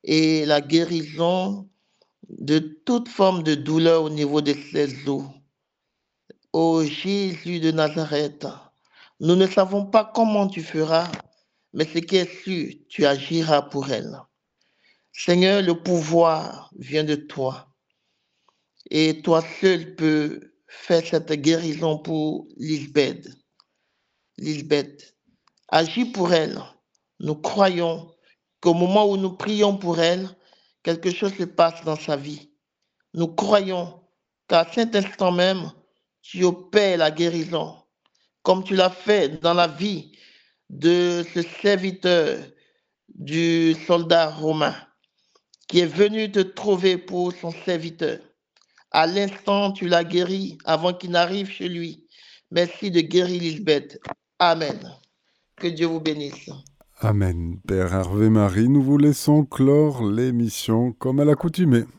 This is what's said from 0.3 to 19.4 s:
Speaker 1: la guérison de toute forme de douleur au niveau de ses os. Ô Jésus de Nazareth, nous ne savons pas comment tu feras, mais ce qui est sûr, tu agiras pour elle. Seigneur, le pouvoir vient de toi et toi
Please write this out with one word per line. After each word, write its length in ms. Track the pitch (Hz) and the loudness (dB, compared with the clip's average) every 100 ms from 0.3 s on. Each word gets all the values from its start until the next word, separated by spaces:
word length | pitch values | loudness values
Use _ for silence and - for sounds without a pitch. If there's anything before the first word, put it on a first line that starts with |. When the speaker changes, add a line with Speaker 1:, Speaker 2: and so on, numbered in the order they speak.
| 156 147 | 2 2
Speaker 1:
la 140 | 147 | 0
guérison 1080 | 139 160 165 170 151 156 170 185 185 202 196 _ _ _ _ _ - | 2 0 2 -4 -6 -2 0 0 -2 -6 -12 _ _ _ _ _ -20
de 300 | - 139 156 | -14 0 0
toute 500 | 156 156 - 240 240 | -2 -12 -2 -2 -2
forme 340 | - 190 185 | 0 2 2
de 120 | 156 | -2
douleur 500 | 147 135 160 165 165 | -2 0 2 4 4
au 60 | 156 | 2
niveau 300 | 151 143 151 | -4 -2 0
de 140 | 151 143 143 | 0 -4 -4
ses 360 | 151 143 131 139 | -4 -4 -4 -6
os. 160 | 139 139 - _ _ _ _ _ _ _ _ _ - _ | -6 -8 -18 _ _ _ _ _ _ _ _ _ -20 _
Ô 320 | 160 165 165 | 0 2 2
Jésus 760 | 151 151 185 202 196 165 170 175 | 0 -4 -4 -2 -4 -6 -8 -2
de 100 | 160 | -2
Nazareth, 760 | 160 151 151 156 147 147 - 135 - - _ _ _ _ _ | 0 -2 -2 -4 -4 -4 -8 -16 -16 -20 _ _ _ _ _
nous 140 | 156 180 | 2 4
ne 100 | 190 | 4
savons 400 | 202 190 202 202 | 2 0 -2 2
pas 240 | 220 214 | 0 2
comment 320 | - 226 208 196 | 0 2 2 -2
tu 160 | 190 | -4
feras, 460 | 156 160 156 160 175 - - _ _ _ _ | -8 -4 0 0 0 -10 -16 _ _ _ _
mais 120 | - | -4
ce 140 | 156 170 | -4 -4
qui 180 | 170 190 | 0 0
est 260 | 175 - | 0 -8
sûr, 300 | - 185 123 - _ | -8 -6 -6 -12 _
tu 180 | - 143 | 0 2
agiras 560 | 139 139 160 160 147 | 2 -2 -4 2 2
pour 280 | 139 143 135 | 0 -8 -6
elle. 280 | 120 113 135 - _ _ _ _ _ _ _ _ | -6 -8 -16 -20 _ _ _ _ _ _ _ _
Seigneur, 500 | - - 175 185 202 | -10 0 4 4 4
le 120 | 190 170 | 2 -2
pouvoir 880 | 170 175 151 165 170 156 - - - - | 0 -2 2 4 4 2 -4 -14 -20 -20
vient 260 | 127 151 | -6 -4
de 100 | 151 147 | -2 -4
toi 500 | 151 - 131 - - _ _ _ _ _ _ _ _ _ _ _ - | -6 -6 -6 -6 -20 _ _ _ _ _ _ _ _ _ _ _ -6
et 320 | 156 156 156 | 0 0 0
toi 200 | 175 165 | 2 2